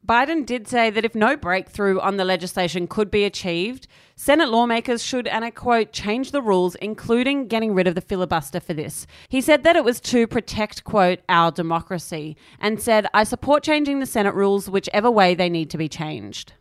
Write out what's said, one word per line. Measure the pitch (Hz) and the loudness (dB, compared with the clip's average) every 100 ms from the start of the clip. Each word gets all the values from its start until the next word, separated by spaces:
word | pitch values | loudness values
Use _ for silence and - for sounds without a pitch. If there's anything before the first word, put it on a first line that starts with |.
Biden | 190 233 269 330 | 2 2 2 -2
did | 233 247 208 | -2 -6 -2
say | 247 226 | 0 2
that | 214 | 0
if | 220 | -2
no | 220 214 294 | 2 2 2
breakthrough | 175 185 175 - 202 190 | -2 -4 -4 -2 0 2
on | 196 196 | 0 0
the | |
legislation | 185 185 180 - 180 175 175 | 0 0 -2 -2 -2 -2 -4
could | - 208 | -2 0
be | 214 | 0
achieved, | 202 - 185 170 202 262 - _ _ - | 0 -2 -4 -4 -4 -8 -18 _ _ -8
Senate | - 302 294 | 2 4 4
lawmakers | 226 240 233 233 233 | 2 2 0 -2 -4
should, | - 254 226 | -2 -4 -2
and | 220 | -4
I | 233 | -4
quote, | - 247 233 220 | -6 0 2 0
"change | - 202 233 262 | -4 -4 -4 -2
the | 285 | -4
rules, | 226 185 180 - | 0 2 0 -4
including | 208 214 - 233 254 277 233 | -10 -8 0 0 2 -2 -2
getting | 226 220 | -2 0
rid | 190 185 | 2 0
of | |
the | 175 | -2
filibuster | - 196 180 165 - 175 | -4 -4 -2 -2 -4 -10
for | - | -6
this." | 156 131 - - - - | -8 -8 -12 -16 -20 -4
He | 262 | -2
said | 254 302 | 4 4
that | 311 339 | 6 4
it | |
was | 233 240 | 2 -2
to | - 247 226 | 0 2 2
protect, | 240 - - 208 - | -2 -4 -6 -6 -6
quote, | - 214 180 180 - | -2 2 2 2 2
"our | 175 165 | 4 4
democracy," | 160 165 165 - 180 - 160 156 156 - - | 0 -2 -4 -4 -10 -8 -10 -10 -14 -20 -4
and | 208 214 | -4 -2
said, | 240 214 202 | 2 2 4
"I | 208 | 2
support | 214 240 262 294 | 2 -2 2 2
changing | 302 302 285 277 | 4 0 2 -2
the | 262 | -2
Senate | 233 202 | 0 0
rules | 185 202 202 196 | 2 2 0 0
whichever | 190 - 208 233 | -4 0 2 4
way | 220 185 | 4 4
they | 180 175 | 4 0
need | 170 156 | 0 -4
to | 156 | -4
be | 156 | -6
changed." | - 156 135 101 - - _ | -4 -8 -8 -10 -14 -16 _